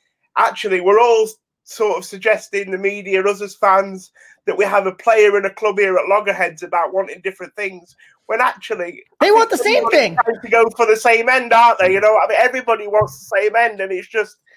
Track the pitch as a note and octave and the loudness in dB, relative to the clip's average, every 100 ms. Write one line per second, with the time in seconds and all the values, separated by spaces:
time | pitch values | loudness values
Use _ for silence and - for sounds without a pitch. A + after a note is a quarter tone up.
0 | _ _ _ - A3+ G#3+ G#3+ F#3 F3+ G#3+ | _ _ _ -4 -2 -4 -4 -2 2 4
1 | A#3+ A3+ A3 - _ _ - - G#3+ F3 | 4 2 0 -6 _ _ -16 -6 -4 -4
2 | F#3 G3 G#3+ G#3 - G3+ F#3+ F#3+ G3 G3+ | -10 -6 -2 -2 -4 -10 -8 -6 -6 -6
3 | F#3+ F#3+ G3 G3 G3+ - G3+ F#3+ G3 F#3+ | -4 -2 -2 -4 -8 -4 0 2 0 -8
4 | - _ _ _ - F#3 G3 G3+ F#3+ F#3 | -18 _ _ _ -6 -4 -2 0 -2 -4
5 | - A3 G#3 G3+ F#3+ - G#3+ G3 G3 F3+ | 0 2 4 2 -2 -4 -4 -2 0 0
6 | F3 G3+ G3+ F#3 F3 D#3+ F3 E3+ D#3+ F#3+ | 0 0 -2 -4 -4 -6 -6 -4 -4 -4
7 | F#3+ F3 F#3+ F#3 F3 - G3 F#3 E3+ _ | -6 -8 -12 -12 -14 -10 -10 -12 -20 _
8 | _ _ - - B3+ G#3 - G#3 F3 F3+ | _ _ -6 -2 -2 -4 -8 -8 -8 -12
9 | - - F4 A4 A4+ F4 G#4 - - D#4+ | -18 -2 2 4 2 0 0 0 2 2
10 | G#3+ E3+ G#3+ A#3 A3 A3+ A3+ A3 A3+ A3 | 2 0 -2 -4 0 2 2 2 0 2
11 | A#3+ A3+ A#3 C4 A#3+ A#3 A#3 A3 F#3 G3 | 2 2 2 0 2 6 6 4 2 2
12 | G#3+ G#3+ G3 A3 B3 B3+ B3 A3 G#3 G#3 | 2 2 2 2 0 0 -2 -4 0 0
13 | G#3 - - G3+ G#3 A3 A#3 G3+ F#3+ F#3 | 0 -4 -6 -2 0 0 0 -2 -8 -8
14 | F#3+ A3 G3 _ _ | -8 -6 -6 _ _